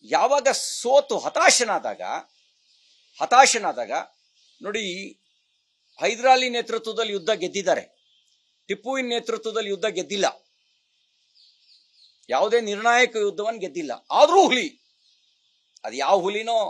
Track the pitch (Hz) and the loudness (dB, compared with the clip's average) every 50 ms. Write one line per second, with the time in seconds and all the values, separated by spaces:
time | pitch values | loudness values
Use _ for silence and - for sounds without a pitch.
0 | - 107 139 160 196 247 277 285 240 262 240 - - - - - - 233 262 285 | -6 -2 0 2 2 4 2 2 2 0 0 0 -4 -8 -8 -6 -2 4 4 4
1 | 277 - - 170 123 151 - 302 339 349 240 - 247 220 190 156 - 120 101 - | 4 4 -6 -4 -4 -4 -2 4 4 4 4 4 0 0 -2 -4 -4 -6 -8 -8
2 | 90 95 120 165 - _ _ _ _ _ _ _ _ _ _ _ _ _ _ _ | -8 -8 -8 -8 -10 _ _ _ _ _ _ _ _ _ _ _ _ _ _ _
3 | _ _ _ - 147 - 240 247 269 247 - 226 202 170 135 123 117 101 131 160 | _ _ _ -8 -2 4 6 6 6 6 4 -2 -4 -4 -6 -6 -6 -6 -6 -8
4 | 190 - _ _ _ _ _ _ _ _ _ _ - 202 208 226 214 190 175 190 | -8 -10 _ _ _ _ _ _ _ _ _ _ -12 -8 -6 -6 -6 -6 -8 -10
5 | 196 - - _ _ _ _ _ _ _ _ _ _ _ _ _ _ _ _ - | -12 -14 -16 _ _ _ _ _ _ _ _ _ _ _ _ _ _ _ _ -4
6 | 151 190 233 220 240 262 262 254 254 247 240 240 233 233 226 226 226 220 214 208 | -2 -2 -2 2 4 4 4 4 4 -2 -2 -4 -4 -4 -6 -6 -6 -8 -6 -6
7 | 226 214 202 196 165 220 220 - 170 175 180 202 190 185 160 - - _ _ _ | -4 -4 -4 -4 -2 -2 -2 -2 -2 -6 -6 -4 0 0 0 -2 -2 _ _ _
8 | _ _ _ _ _ _ _ _ _ _ _ _ _ - 196 196 _ 240 269 269 | _ _ _ _ _ _ _ _ _ _ _ _ _ -10 -10 -8 _ -6 -4 -4
9 | 254 240 233 233 233 233 220 220 226 226 208 226 214 202 196 185 220 220 180 175 | -4 -4 -4 -6 -4 -6 -8 -6 -8 -8 -6 -6 -6 -6 -6 -4 -4 -4 -4 -6
10 | 175 143 202 202 190 135 - - _ _ _ _ _ _ _ _ _ _ _ _ | -8 -6 -4 -2 -2 -2 -2 -6 _ _ _ _ _ _ _ _ _ _ _ _
11 | _ _ _ _ _ _ _ _ _ _ _ _ _ _ _ _ _ _ _ _ | _ _ _ _ _ _ _ _ _ _ _ _ _ _ _ _ _ _ _ _
12 | _ _ _ _ _ - 120 139 185 214 220 240 226 208 202 202 220 233 233 240 | _ _ _ _ _ -4 -2 -2 0 2 0 0 0 -2 -6 -2 0 2 4 4
13 | 254 240 233 220 208 202 175 160 208 220 233 220 175 180 139 170 160 135 117 - | 2 2 2 -2 -4 -2 -4 -4 -6 -6 -6 -6 -10 -10 -8 -8 -8 -8 -10 -10
14 | _ _ 139 208 285 311 339 392 359 277 247 254 202 139 - _ _ _ _ _ | _ _ 4 4 6 6 8 6 6 4 2 0 -2 -6 -10 _ _ _ _ _
15 | _ _ _ _ _ _ _ _ _ _ _ _ _ _ _ _ - 110 113 131 | _ _ _ _ _ _ _ _ _ _ _ _ _ _ _ _ -16 -12 -6 -4
16 | 135 143 196 196 170 196 208 214 220 226 233 226 208 | 2 2 2 2 2 -2 -4 -4 -4 -2 -2 -2 -2